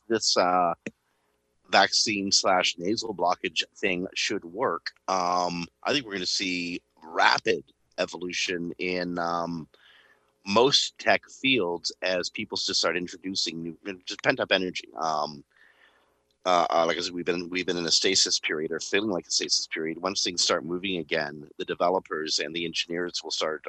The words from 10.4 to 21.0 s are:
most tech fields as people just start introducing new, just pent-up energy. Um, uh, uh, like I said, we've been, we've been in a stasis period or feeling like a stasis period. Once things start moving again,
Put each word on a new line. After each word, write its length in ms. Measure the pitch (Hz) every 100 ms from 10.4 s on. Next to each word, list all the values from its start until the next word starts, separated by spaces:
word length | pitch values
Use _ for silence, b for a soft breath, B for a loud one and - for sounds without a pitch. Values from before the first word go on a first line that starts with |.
| 104
most 520 | 104 131 143 - -
tech 240 | - 95 -
fields 640 | - 135 131 87 85 - -
as 300 | 92 92 87
people 260 | - 107 98
just 240 | - 95
start 160 | 90 85
introducing 680 | 87 90 95 95 - 82
new, 360 | 82 80 104 92 -
just 160 | 104
pent-up 280 | 139 135 104
energy. 380 | 95 92 82 - -
Um, 460 | 80 78 76 71 - b b b b b b b b _ 92
uh, 200 | 90 85
uh, 160 | 80 82
like 100 | 82
I 40 |
said, 120 | 90
we've 140 | 87 85
been, 240 | 87 85
we've 160 | 90 90
been 100 | 87
in 80 |
a 60 | 82
stasis 480 | - 101 92 - -
period 340 | - 80 80
or 80 | 80
feeling 300 | - 101 110
like 160 | 87 -
a 40 |
stasis 360 | - 80 - -
period. 340 | 85 80 80
Once 240 | 92 101
things 160 | 107 87
start 240 | - 87
moving 320 | 69 87 98
again, 500 | 90